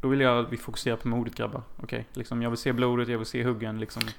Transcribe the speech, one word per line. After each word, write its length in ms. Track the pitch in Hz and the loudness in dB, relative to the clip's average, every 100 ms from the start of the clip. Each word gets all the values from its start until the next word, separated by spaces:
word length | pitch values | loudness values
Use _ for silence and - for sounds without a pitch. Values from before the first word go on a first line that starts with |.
då 60 | 131 | 2
vill 140 | 139 | 4
jag 240 | 131 120 117 | 6 4 2
att 80 | |
vi 40 | 117 | -2
fokuserar 380 | - - 127 117 | -6 -4 0 0
på 120 | 123 | 0
mordet, 280 | 117 113 - | 0 0 -2
grabbar. 260 | 117 107 113 - | -4 -4 -8 -10
Okej, 240 | - 117 110 | -6 -6 -6
liksom, 280 | - 117 120 | -8 -4 -2
jag 80 | 117 | 0
vill 80 | 117 | 0
se 140 | 139 | 0
blodet, 340 | 120 123 123 117 | 4 4 4 2
jag 100 | 117 | 0
vill 100 | 110 | -2
se 160 | 123 | 0
huggen, 360 | 120 113 110 110 | 0 0 -2 -4
liksom. 220 | 110 - - | -4 -4 -6